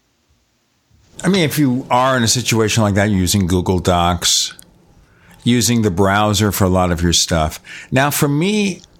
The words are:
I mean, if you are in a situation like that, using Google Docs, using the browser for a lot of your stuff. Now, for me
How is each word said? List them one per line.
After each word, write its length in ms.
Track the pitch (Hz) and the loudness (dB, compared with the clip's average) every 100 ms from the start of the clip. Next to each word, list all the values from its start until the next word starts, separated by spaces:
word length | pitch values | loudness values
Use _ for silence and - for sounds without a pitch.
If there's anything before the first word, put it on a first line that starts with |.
| _ _ _ _ _ _ _ _ _ _ _ - | _ _ _ _ _ _ _ _ _ _ _ -6
I 40 | 170 | -2
mean, 140 | 196 | 0
if 160 | 147 135 | 0 0
you 280 | 139 123 - | 0 0 -2
are 260 | 123 131 131 | 0 2 0
in 60 | |
a 60 | 113 | 0
situation 540 | 127 110 110 107 117 | 0 0 0 0 2
like 120 | 104 | 0
that, 160 | 98 104 | 2 0
using 360 | 98 90 104 90 | 0 0 0 0
Google 340 | 92 87 92 | 0 0 0
Docs, 760 | 90 87 85 90 - - - - - _ _ _ _ _ _ - | 0 0 0 0 -2 -2 -4 -10 -20 _ _ _ _ _ _ -6
using 400 | 120 120 107 120 | 0 0 2 0
the 80 | 107 | 0
browser 600 | 85 98 101 107 101 107 | 2 2 2 2 2 0
for 120 | - | 0
a 40 | 95 | 0
lot 220 | 92 90 | 2 0
of 100 | 82 | 0
your 100 | 85 | 0
stuff. 480 | 82 - 82 78 - - - - | 0 0 -2 -2 -6 -18 -20 -4
Now, 200 | 131 143 | -2 0
for 180 | - 147 | 0 0
me 520 | 143 185 214 202 170 - | 0 0 0 -2 -6 -14